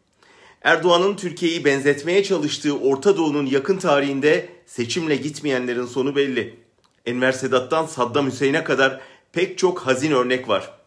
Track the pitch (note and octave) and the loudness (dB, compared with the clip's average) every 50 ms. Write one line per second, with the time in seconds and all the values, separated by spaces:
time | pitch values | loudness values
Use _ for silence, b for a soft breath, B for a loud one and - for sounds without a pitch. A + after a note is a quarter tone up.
0 | _ _ b b b b b b b b b b b D3 E3 E3 D#3 F3+ E3+ F3 | _ _ b b b b b b b b b b b 2 2 4 4 4 4 4
1 | F#3 G3+ G3+ - F3+ F3 D3 - F3+ E3 E3 E3+ C#3 - - C3+ C3 C#3+ C#3 C#3+ | 4 2 0 -2 -6 -8 -6 -2 -2 -2 0 2 2 2 2 2 2 0 0 0
2 | - E3 F3+ G3+ G3 G3 F#3+ E3 D3 C#3+ - - - D3 C#3+ C3+ - C3+ C#3 C3+ | 0 0 2 2 2 2 0 0 0 -2 -4 -2 -2 -2 -2 2 2 2 2 2
3 | - G3+ F#3+ E3+ E3 D#3 C#3+ D3 C#3+ C3 C3+ C#3 C#3 - F#3+ F3+ - E3 C#3+ C#3+ | 4 2 4 4 2 0 0 0 0 0 0 0 0 0 -2 -2 2 2 2 2
4 | C#3 C#3+ C#3 C3+ C3+ D3+ E3 F3+ - - - - _ _ - - A#2+ A#2 - F3+ | 2 0 -2 0 2 2 2 2 0 -6 -14 -20 _ _ -8 -6 -6 -4 -2 -4
5 | E3 D#3 C#3+ B2+ - D3+ D3 - - D3 C3+ B2+ B2 B2 A#2+ A#2+ B2 A#2+ - C#3 | 0 0 -2 -2 -2 -6 -8 -6 -4 -2 -2 -2 -2 -2 -4 -4 -4 -6 -4 -2
6 | B2+ C#3+ C#3 C#3 C#3 C3 B2+ B2 G#2 - - - _ _ _ _ _ _ _ _ | -2 -2 0 0 0 0 0 -4 -4 -6 -10 -20 _ _ _ _ _ _ _ _
7 | - A#2 B2 B2 B2+ C3 C3 - C3+ B2+ B2+ B2+ B2+ B2+ E3 D#3+ D#3+ D#3 - C3 | -8 -6 -4 0 0 0 0 0 -2 0 0 0 0 2 -2 -2 -2 -2 -2 -4
8 | B2 A#2 A2+ D3 C#3+ C3 A#2+ - C#3+ C3+ C#3+ D#3+ D#3 - C#3+ B2 C3+ C3+ C3 B | -4 -2 0 0 -2 -2 -2 0 0 0 0 0 0 0 0 2 2 0 0 B
9 | B B B B B B - E3+ F#3 F3+ F#3 - F#3 F3+ F3+ - - C3 C3 B2 | B B B B B B -4 -4 -4 -4 -2 0 0 0 0 0 0 -2 0 0
10 | C#3+ D#3+ D3 B2+ B2 B2 B2+ B2 B2+ A2+ G2+ F#2 - - - - _ | 0 0 2 2 2 2 0 -2 0 -2 -2 -2 -2 -6 -18 -20 _